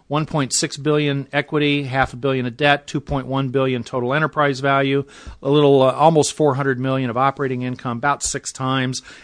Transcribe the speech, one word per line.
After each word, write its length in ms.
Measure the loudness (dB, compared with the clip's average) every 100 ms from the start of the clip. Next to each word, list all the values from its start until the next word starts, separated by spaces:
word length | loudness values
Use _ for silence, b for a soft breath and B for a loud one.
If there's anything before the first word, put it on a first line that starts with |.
| B
one 180 | -4
point 300 | -2 -2 -2
six 240 | -2 -4 -4
billion 500 | 0 0 0 -2 -2
equity, 480 | -4 -2 0 0 0
half 320 | -2 -2 -2
a 20 | -2
billion 300 | -2 -2 -2
of 100 | 0
debt, 300 | 2 2 0
two 120 | -8
point 280 | -4 -6 -4
one 240 | -4 -2
billion 340 | 0 0 -2
total 300 | -4 -4 -2
enterprise 460 | 0 0 2 0 2
value, 440 | 0 2 2 0 -2 B B B
a 80 | 0
little, 320 | 4 6 6
uh, 100 | 6
almost 400 | 6 4 4 2
four 220 | 2 0
hundred 260 | 2 -2 -2
million 300 | -2 -2 -2
of 80 | 0
operating 420 | 0 0 -4 -4
income, 380 | -6 -6 -6 -4
about 240 | -2 -2
six 300 | -4 -8 -10
times. 500 | -8 -4 -2 -2 -6 B B